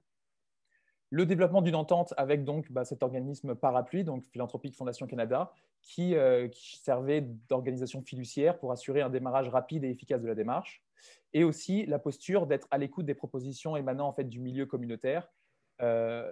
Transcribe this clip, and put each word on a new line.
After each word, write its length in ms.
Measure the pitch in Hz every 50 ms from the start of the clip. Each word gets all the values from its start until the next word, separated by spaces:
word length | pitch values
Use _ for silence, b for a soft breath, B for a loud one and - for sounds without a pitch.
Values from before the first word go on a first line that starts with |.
| _ _ _ _ _ _ _ _ _ _ _ _ _ _ _ _ _ _ _ _ _ -
Le 160 | 139 156 185
développement 360 | 160 190 165 185 175 175 196
d'une 140 | 175 175 160
entente 380 | 156 156 151 175 175 175 175 180 -
avec 260 | 135 135 147 147 139
donc, 260 | 139 147 156 147 -
bah, 140 | 127 127 123
cet 180 | - 139 - 135
organisme 520 | 123 127 127 127 135 143 - - 139 120
parapluie, 480 | 113 - 135 123 127 123 - - 185 190
donc 220 | 160 135 127 -
Philanthropique 500 | _ - 120 123 - - 127 - 139 -
Fondation 300 | - 131 123 117 - 135 110
Canada, 460 | 117 120 113 113 123 143 180 180 b b b b b _
qui, 340 | _ - - - 175 180 175
euh, 320 | 156 135 131 127 123 123 117
qui 300 | - - - - - -
servait 420 | - 143 131 123 131 135 147 151
d'organisation 800 | 143 120 117 113 117 - 135 127 123 135 127 123 131 123 - 135
fiduciaire 560 | 127 - 135 127 123 113 - 139 143 165 175 175
pour 140 | - 127
assurer 300 | 123 120 - - 135 143
un 80 | 139 127
démarrage 380 | 127 131 131 131 127 135 135 123
rapide 360 | 117 156 156 - 160 160 135
et 60 | 127
efficace 320 | 123 - - - 139 123
de 60 | 117 113
la 80 | 110
démarche, 480 | 113 104 117 131 170 208 - - - _ _ _ B B B B B B B -
et 100 | 151 170
aussi 420 | 160 151 - - - 190 208 208
la 140 | 151 147 143
posture 460 | - 147 139 - - - 185 202 170
d'être 220 | 143 143 139 - -
à 60 | 139 139
l'écoute 280 | 143 135 - 185 165
des 80 | 143 143
propositions 640 | - - 139 - 131 127 139 131 - - 160 156 147
émanant 300 | 139 131 127 139 143 139
en 60 | 139
fait, 100 | - 135
du 160 | 127 113 123
milieu 260 | 127 127 127 135 135
communautaire. 640 | 127 - 127 123 120 117 110 - 127 143 170 180 - _ _ _ _ _ _ _ _ _ -
Euh, 480 | 123 117 117 113 113 113 117 117 117 -